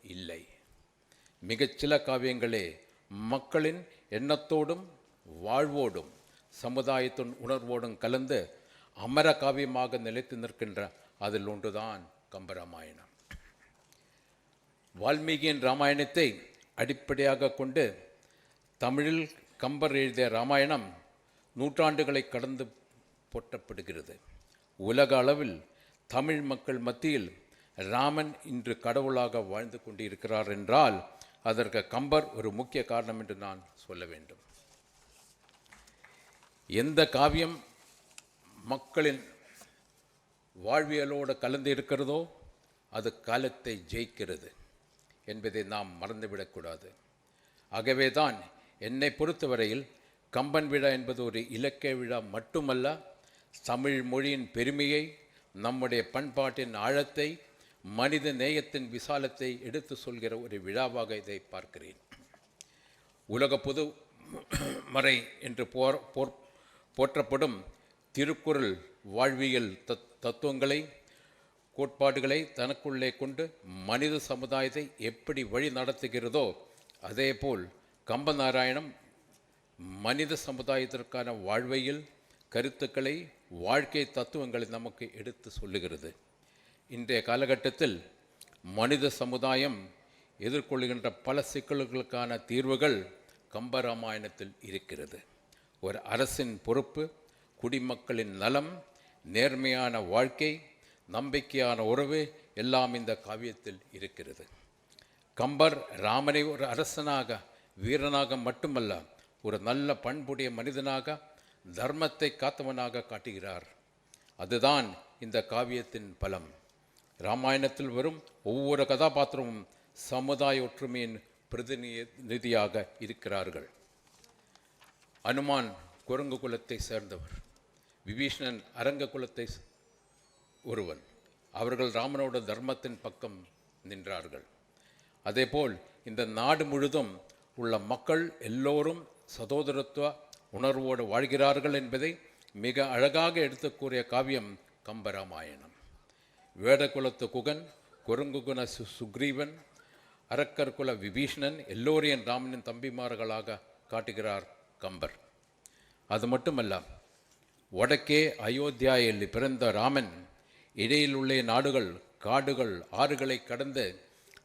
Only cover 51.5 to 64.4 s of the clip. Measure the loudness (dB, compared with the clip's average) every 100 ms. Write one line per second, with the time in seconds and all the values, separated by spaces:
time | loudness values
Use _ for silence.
51.5 | -2 -2 -2 -2 -2 -2 -4 -4 -8 -4
52.5 | -2 0 2 0 -2 -8 -20 _ -20 _
53.5 | -10 -2 0 2 2 0 0 0 -2 -4
54.5 | -2 0 2 2 2 0 -8 -20 _ _
55.5 | -6 -4 -2 0 2 0 -2 -2 0 0
56.5 | -2 -6 -2 2 2 2 0 -2 -4 -14
57.5 | -20 -20 _ -6 0 2 2 0 0 2
58.5 | 2 -2 -4 -6 -6 -2 0 -2 -4 -6
59.5 | -4 -6 -6 -6 -10 -10 -6 -4 -4 -6
60.5 | -8 -4 0 0 0 -4 -6 -8 -10 -10
61.5 | -14 -14 -16 -20 -20 _ -20 -20 -20 _
62.5 | -20 -20 _ _ _ _ _ -4 2 4
63.5 | 4 0 -2 -2 -6 -20 -20 -16 -16